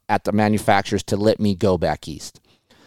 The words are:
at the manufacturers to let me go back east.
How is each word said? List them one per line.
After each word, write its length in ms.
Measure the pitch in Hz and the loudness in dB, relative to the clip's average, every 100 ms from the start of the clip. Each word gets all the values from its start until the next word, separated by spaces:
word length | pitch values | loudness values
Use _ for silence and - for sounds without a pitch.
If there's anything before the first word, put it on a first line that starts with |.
| - | -4
at 160 | 101 - | -2 0
the 60 | |
manufacturers 680 | 104 107 107 - 98 - 101 | 0 2 2 2 2 2 -4
to 160 | - 101 | -2 0
let 220 | 107 - | 0 2
me 160 | 104 92 | 0 0
go 200 | 104 90 | 0 2
back 300 | 80 78 - | 0 -4 -8
east. 320 | - - - _ _ _ _ | -14 -16 -20 _ _ _ _